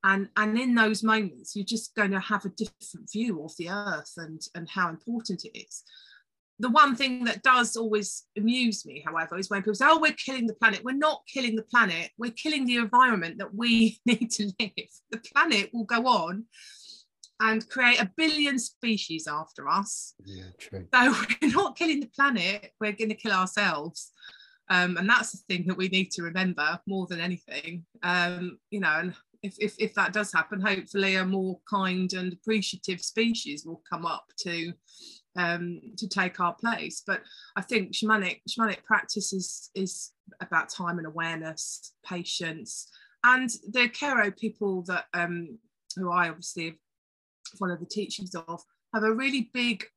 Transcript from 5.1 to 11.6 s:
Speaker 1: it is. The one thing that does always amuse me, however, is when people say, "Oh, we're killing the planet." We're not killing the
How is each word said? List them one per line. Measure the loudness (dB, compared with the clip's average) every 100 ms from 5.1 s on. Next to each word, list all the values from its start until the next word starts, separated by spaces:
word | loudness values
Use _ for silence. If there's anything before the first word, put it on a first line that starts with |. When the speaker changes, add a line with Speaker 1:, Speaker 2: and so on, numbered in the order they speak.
| -6 -4 -6
Speaker 1:
it | -8 -16
is. | -18 -18 _ -20 -20 -20 _ _ _ _
The | 4
one | 8 8 6
thing | 0 0
that | -2 2
does | 6 6 6 0
always | 0 0 0 -8 _ 0
amuse | 2 4 2 0
me, | -8 -10 -6
however, | -4 -4 -4
is | -2
when | -2
people | 0 4
say, | 6
"Oh, | 6
we're | 4
killing | 0 -6 -2 -2
the |
planet." | 2 2 2
We're | -4 0
not | 0 0 -6
killing | -4 -2
the | -2